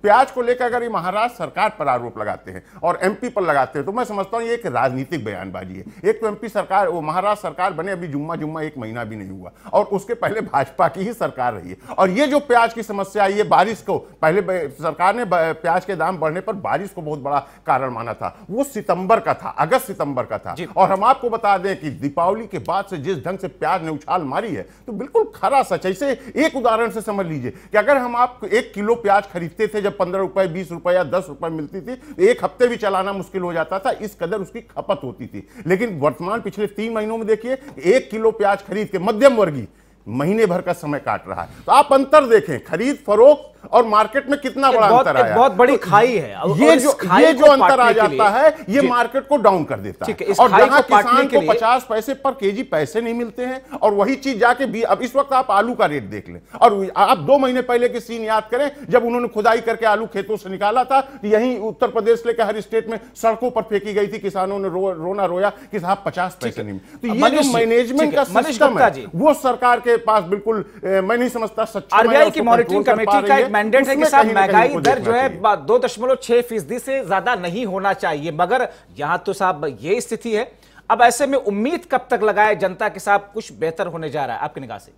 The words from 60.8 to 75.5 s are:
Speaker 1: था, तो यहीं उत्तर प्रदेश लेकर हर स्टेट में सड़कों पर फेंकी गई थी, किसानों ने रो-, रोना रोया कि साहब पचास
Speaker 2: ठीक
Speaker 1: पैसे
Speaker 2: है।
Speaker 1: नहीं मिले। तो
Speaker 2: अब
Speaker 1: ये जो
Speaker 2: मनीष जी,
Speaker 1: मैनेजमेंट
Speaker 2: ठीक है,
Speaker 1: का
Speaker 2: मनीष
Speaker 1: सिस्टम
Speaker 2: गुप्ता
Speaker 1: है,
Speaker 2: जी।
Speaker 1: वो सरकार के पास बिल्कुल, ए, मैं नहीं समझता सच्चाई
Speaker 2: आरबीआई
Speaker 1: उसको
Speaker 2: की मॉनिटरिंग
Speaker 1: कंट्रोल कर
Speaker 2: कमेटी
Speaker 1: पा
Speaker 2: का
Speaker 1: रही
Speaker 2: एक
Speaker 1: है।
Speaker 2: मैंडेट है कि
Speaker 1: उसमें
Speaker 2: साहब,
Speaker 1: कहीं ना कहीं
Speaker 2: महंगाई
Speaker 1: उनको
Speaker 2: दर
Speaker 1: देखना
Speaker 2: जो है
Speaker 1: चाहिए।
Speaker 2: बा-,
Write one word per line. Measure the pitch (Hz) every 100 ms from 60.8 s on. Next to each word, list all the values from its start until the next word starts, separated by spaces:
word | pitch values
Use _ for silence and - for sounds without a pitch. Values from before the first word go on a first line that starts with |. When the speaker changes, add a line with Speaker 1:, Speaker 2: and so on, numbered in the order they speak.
Speaker 1:
था, | 247 269
तो | 269 277 208
यहीं | 214 247 240
उत्तर | 214 185 240
प्रदेश | 226 208 226 233
लेकर | 233
हर | 208 214
स्टेट | 196 226 220
में | 226 - -
सड़कों | 226 220 247
पर | 220
फेंकी | 214 202 202
गई | 208 202
थी, | 208
किसानों | 196 185 190 202
ने | 190
रो-, | 175 190 170
रोना | 170 202
रोया | 185 180 202
कि | 196 - 208
साहब | 170 196 180
पचास | 170 180
Speaker 2:
ठीक | -
Speaker 1:
पैसे | 123 -
Speaker 2:
है। | 107
Speaker 1:
नहीं | 98
मिले। | - - 120
तो | 120 247
Speaker 2:
अब |
Speaker 1:
ये |
जो | 294
Speaker 2:
मनीष | 277
जी, |
Speaker 1:
मैनेजमेंट | 233 226 233 233 269 311
Speaker 2:
ठीक | 285
है, |
Speaker 1:
का | 247
Speaker 2:
मनीष | 196 302
Speaker 1:
सिस्टम | 233 285
Speaker 2:
गुप्ता | 202
Speaker 1:
है, | 208
Speaker 2:
जी। | 139 104
Speaker 1:
वो | 165 294
सरकार | 285 262 247 247 240
के | 240 233
पास | 226 214
बिल्कुल, | 175 202 202 220 - 202
ए, | 180 190
मैं | 190 240
नहीं | 247
समझता | 247 220 -
सच्चाई | 220 196 - 208
Speaker 2:
आरबीआई | 226 285
Speaker 1:
उसको | 262
Speaker 2:
की | -
मॉनिटरिंग | 233 233 233 196
Speaker 1:
कंट्रोल | 208 220
कर | 208
Speaker 2:
कमेटी | 202
Speaker 1:
पा | 196
Speaker 2:
का |
Speaker 1:
रही | 208
Speaker 2:
एक |
Speaker 1:
है। | 254
Speaker 2:
मैंडेट | 208 214 254 269
है | 269
कि |
Speaker 1:
उसमें | 302
Speaker 2:
साहब, | 277
Speaker 1:
कहीं | 220
ना | 202
कहीं | 190
Speaker 2:
महंगाई | 208 247
Speaker 1:
उनको | 285
Speaker 2:
दर | -
Speaker 1:
देखना | 262
Speaker 2:
जो | 196
है | 233 262
Speaker 1:
चाहिए। | 170
Speaker 2:
बा-, | 214